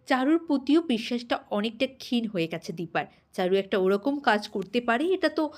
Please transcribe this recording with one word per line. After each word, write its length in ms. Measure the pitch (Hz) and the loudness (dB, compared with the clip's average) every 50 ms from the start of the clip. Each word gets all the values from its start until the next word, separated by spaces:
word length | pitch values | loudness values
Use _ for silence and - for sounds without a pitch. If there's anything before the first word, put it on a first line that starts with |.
| _ | _
চারুর 400 | - 269 254 262 277 320 339 339 | 0 0 2 4 4 2 2 2
প্রতিও 360 | - 285 277 277 - 285 339 | 2 -2 0 2 4 4 4
বিশ্বাসটা 640 | 330 - 240 220 - - 247 240 240 - 277 - - - | 4 2 0 -2 -2 -2 -4 -4 -4 -2 -4 -4 -4 -4
অনেকটা 380 | 214 208 202 233 226 - 262 262 | -2 -2 -2 -2 -2 -2 -4 -4
ক্ষীণ 400 | 262 - - - 254 233 226 208 | -4 -6 -8 -2 -2 -2 -2 -2
হয়ে 200 | - 180 165 160 | -2 -2 -2 -2
গেছে 260 | 170 165 - - 170 | -4 -8 -8 -8 -8
দীপার। 320 | 165 175 165 - 165 131 - _ _ _ _ - | -8 -8 -6 -4 -4 -4 -6 _ _ _ _ -4
চারু 220 | - 185 180 190 | -2 0 2 2
একটা 220 | 196 196 190 - 196 | 2 0 0 0 2
ওরকম 420 | 185 185 202 202 196 285 277 294 | 2 4 2 2 2 0 -2 0
কাজ 280 | 285 247 214 208 214 - | 2 2 2 2 0 -4
করতে 340 | - 208 185 - - 247 | -6 -6 -6 -4 -4 -4
পারে, 320 | 240 240 233 240 302 370 381 | 0 0 0 0 0 0 0
এটা 160 | 370 - 311 | 0 0 0
তো 220 | 302 320 311 294 - | 0 0 -2 -2 -4